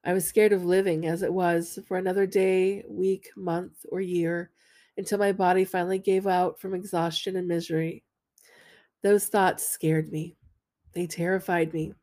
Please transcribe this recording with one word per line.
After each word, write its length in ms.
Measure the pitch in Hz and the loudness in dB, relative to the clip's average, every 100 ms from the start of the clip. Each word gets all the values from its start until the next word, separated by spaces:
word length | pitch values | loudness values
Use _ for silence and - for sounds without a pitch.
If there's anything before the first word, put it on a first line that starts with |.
I 80 | - | 0
was 140 | 185 165 | -2 2
scared 260 | - 214 | 4 4
of 120 | 196 | 4
living 420 | 175 185 196 160 165 | 2 2 2 0 0
as 160 | 165 | -2
it 100 | - | -2
was 460 | 185 175 170 165 - - | 0 2 0 -2 -12 -6
for 100 | 185 | -2
another 300 | 185 190 190 | 0 0 2
day, 580 | 196 190 185 185 202 - | 2 2 4 2 -2 -8
week, 420 | 208 190 190 - - | -4 -2 -2 -6 -10
month, 480 | 180 170 180 - - | -4 -4 -6 -16 -10
or 100 | 180 | -6
year, 500 | 190 175 165 170 180 _ _ _ _ - | -2 0 0 -2 -6 _ _ _ _ -10
until 200 | 190 202 | -4 0
my 140 | 202 | 0
body 320 | 196 180 185 | 2 4 4
finally 340 | 185 185 180 190 | 2 0 -2 -2
gave 280 | 190 190 196 | 2 2 2
out 340 | 180 180 - | 2 0 -2
from 140 | 190 | -8
exhaustion 640 | 185 196 175 165 160 - 185 | -8 -4 -2 0 -2 -4 -4
and 100 | 180 | -2
misery. 560 | 170 170 160 160 - _ _ _ _ _ - - - _ _ | -2 -2 -2 -2 -6 _ _ _ _ _ -20 -20 -20 _ _
Those 240 | 196 202 - | 4 4 4
thoughts 420 | 214 185 - - | 2 2 2 -6
scared 420 | - 160 156 156 | -2 0 0 0
me. 260 | 156 165 - _ _ _ _ _ | -6 -8 -14 _ _ _ _ _
They 140 | 175 175 | -6 -6
terrified 680 | - 170 190 185 175 160 | -2 -2 -2 0 0 0
me. 220 | 165 160 - | -2 -6 -10